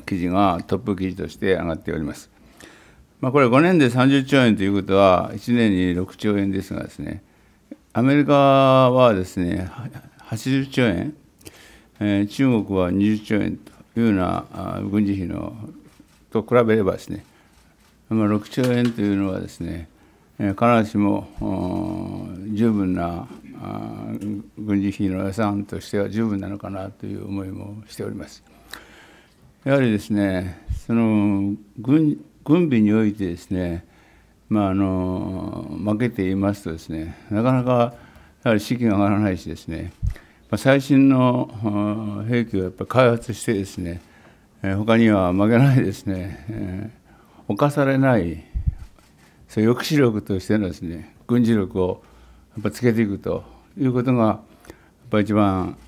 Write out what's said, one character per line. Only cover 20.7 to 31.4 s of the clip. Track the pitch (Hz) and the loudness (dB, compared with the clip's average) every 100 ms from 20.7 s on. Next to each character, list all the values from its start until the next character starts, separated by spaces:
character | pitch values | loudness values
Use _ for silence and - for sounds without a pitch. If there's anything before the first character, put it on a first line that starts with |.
| 117 | 4
必 | 107 | 2
ず | |
し | 104 | 0
も、 | 101 101 - - | 0 0 -6 -8
お | 104 95 92 92 90 90 92 95 92 90 | -6 -4 -4 -4 -6 -8 -10 -10 -12 -12
ー、 | 101 104 | -8 0
十 | 117 | 2
分 | 104 95 90 | 2 0 -2
な、 | 85 85 - - 139 - | -4 -6 -12 -18 -20 -16
あ | - 104 110 104 110 | -12 -10 -10 -10 -10
ー、 | 113 104 107 - - | -8 -8 -8 -10 -10
軍 | 107 101 | -2 0
事 | 101 | 0
費 | - 101 | -2 -2
の | 92 98 | -2 -4
予 | |
算 | 95 104 101 | -2 -2 -2
と | 101 90 | -6 -10
し | - | -6
て | 104 | -4
は | 98 | -2
十 | 101 113 | -2 -2
分 | 101 | -4
な | 98 | -6
の | 101 | -10
か | 92 | -10
な | 98 95 | -10 -12
と | 98 104 | -12 -12
い | 101 | -12
う | 101 | -10
思 | 98 95 | -10 -10
い | |
も | 95 98 104 - | -12 -14 -16 -16
し | - | -12
て | |
お | 104 | -10
り | 104 | -10
ま | 78 | -14
す。 | - _ _ - - - - - - _ _ _ _ 135 | -20 _ _ -20 -20 -20 -20 -20 -20 _ _ _ _ 0
や | |
は | 139 | 2
り | 127 | 4
で | 107 | 0
す | - | 0
ね、 | 104 101 92 92 85 - - - | 0 0 0 -4 -8 -8 -8 -2
そ | 117 | 0
の、 | 113 107 104 98 | 2 2 2 0